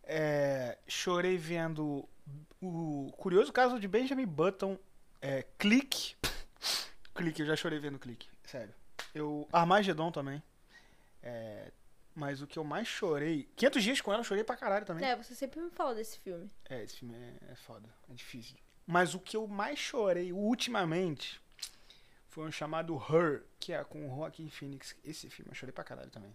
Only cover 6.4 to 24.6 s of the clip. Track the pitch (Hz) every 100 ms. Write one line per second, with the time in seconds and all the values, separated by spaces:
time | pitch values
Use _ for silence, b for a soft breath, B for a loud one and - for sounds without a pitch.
6.4 | - - B B B B - - 170 156
7.4 | 151 156 175 156 143 139 127 113 - -
8.4 | - 135 104 - - - - 151 151 151
9.4 | 143 170 170 196 196 156 165 160 139 143
10.4 | - _ - b b b b - - 117
11.4 | 113 104 - - - - - 160 143 139
12.4 | 147 - 156 160 226 - 185 147 151 156
13.4 | - - 262 277 202 269 - 214 226 202
14.4 | - 240 233 196 208 165 262 240 233 247
15.4 | 262 302 339 330 311 220 226 - 196 175
16.4 | 202 - - 127 104 - 123 117 120 127
17.4 | - 123 - 113 110 113 - 123 - 127
18.4 | 117 - - - - 175 180 180 - 220
19.4 | 214 202 220 294 - 269 208 175 180 180
20.4 | 208 247 - 226 170 165 185 143 - -
21.4 | - - B B B B B B - -
22.4 | 156 - 151 160 165 151 113 160 170 135
23.4 | - - - 147 143 151 147 131 160 156
24.4 | 156 -